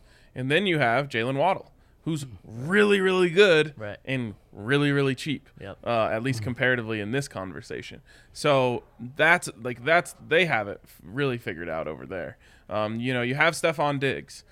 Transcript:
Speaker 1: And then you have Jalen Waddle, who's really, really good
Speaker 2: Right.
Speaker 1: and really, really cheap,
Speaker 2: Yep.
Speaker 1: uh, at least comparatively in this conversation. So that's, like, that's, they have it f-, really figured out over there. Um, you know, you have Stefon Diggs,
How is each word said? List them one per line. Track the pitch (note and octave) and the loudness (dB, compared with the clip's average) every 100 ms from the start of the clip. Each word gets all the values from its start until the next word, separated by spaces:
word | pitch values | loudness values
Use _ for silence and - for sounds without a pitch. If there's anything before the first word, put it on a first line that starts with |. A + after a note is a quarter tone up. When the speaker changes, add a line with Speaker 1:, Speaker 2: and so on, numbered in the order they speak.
| _ _ _ C3 | _ _ _ -8
Speaker 1:
And | C3 | 0
then | D#3 G3+ | 0 2
you | D#3 | 2
have | A#2+ A#2+ C#3+ | 2 2 0
Jalen | A#2+ A#2+ C#3 | -2 -2 0
Waddle, | E3+ F#3+ - _ _ _ - | 0 0 -6 _ _ _ -6
who's | D#3 C3 G2 | -6 -6 -14
really, | - A2+ C#3 G3+ G#3 G3+ | -16 -10 0 4 4 4
really | F#3+ F#3 F3+ | 4 4 4
good | E3+ G#3 D#3 D3+ C#3 | 6 8 6 4 -4
Speaker 2:
Right. | G#2 - - | -12 -10 -4
Speaker 1:
and | C3 A#2 - _ | -4 -4 -8 _
really, | - G#2 C#3+ C#3+ | -10 0 2 4
really | C#3+ C#3 B2+ | 2 0 -2
cheap, | D#3 C3+ - - | -4 -6 -8 -18
Speaker 2:
Yep. | G2 - | -16 -10
Speaker 1:
uh, | - A#2 G2+ | -2 0 0
at | A2 | 0
least | B2+ A#2 | -2 -2
comparatively | A2 A#2 B2+ B2+ A2 A2 | -4 0 2 2 0 -4
in | G2+ | -2
this | C3+ C#3 | -4 -4
conversation. | - F#2+ D#2 - - - - - - - | -8 -10 -10 -10 -10 -12 -16 -20 -20 -20
So | - D3+ C3+ B2+ A#2+ - - A#2+ C#3 | -4 2 4 2 0 -8 -16 -12 0
that's, | D#3 F3 - - | 4 4 0 -10
like, | B2 B2 | -10 -6
that's, | B2+ E3+ E3+ - A2+ | 0 2 0 -8 0
they | E3 E3+ | 2 4
have | A#2 G2+ | 0 -2
it | - | -8
f-, | - - | -16 -20
really | E2+ A#2+ C#3 B2 | -12 -4 -2 -2
figured | A#2 E2 E2+ | -6 -8 -6
out | D#2+ D2+ | -6 -6
over | C#2+ C2 | -8 -10
there. | F#2 C#2+ - _ - - | -8 -10 -12 _ -20 -8
Um, | G#2+ G#2+ A2+ | -4 -2 -2
you | B2 | -2
know, | B2+ | -2
you | A#2+ C#3 | -2 0
have | D#3+ D#3+ | 0 2
Stefon | E3 D#3+ D3 C#3+ | -2 0 -2 0
Diggs, | C3+ D2+ - - - | -2 -4 -8 -18 -20